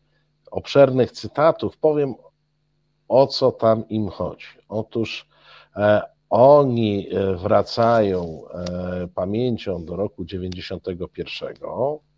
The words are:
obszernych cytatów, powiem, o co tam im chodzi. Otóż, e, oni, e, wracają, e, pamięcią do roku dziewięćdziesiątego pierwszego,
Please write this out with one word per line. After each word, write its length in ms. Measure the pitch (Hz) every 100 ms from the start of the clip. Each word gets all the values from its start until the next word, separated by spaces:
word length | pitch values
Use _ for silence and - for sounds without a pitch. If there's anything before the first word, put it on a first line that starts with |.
| _ _ _ _ _
obszernych 600 | 92 - 143 135 131 -
cytatów, 640 | - 104 - 160 156 104 -
powiem, 380 | 156 147 139 113 - _ _ _ _ _ _ _ -
o 200 | 120 135
co 240 | - 131
tam 380 | - 113 113 110
im 200 | 107 101
chodzi. 380 | - 87 - - - _
Otóż, 580 | 104 107 117 110 - - _ _ - _ -
e, 260 | 104 104 - _ _
oni, 800 | 107 131 147 139 117 110 101 80
e, 240 | 95 98 90
wracają, 1080 | 98 104 101 - 117 117 104 92 85 78 -
e, 540 | 87 90 90 90 90 90 -
pamięcią 680 | 92 107 127 110 - 87 78
do 100 | 85
roku 300 | 104 - 85
dziewięćdziesiątego 840 | 95 92 92 - 90 - 87 85
pierwszego, 920 | - 85 - 78 - - 85 131 151 _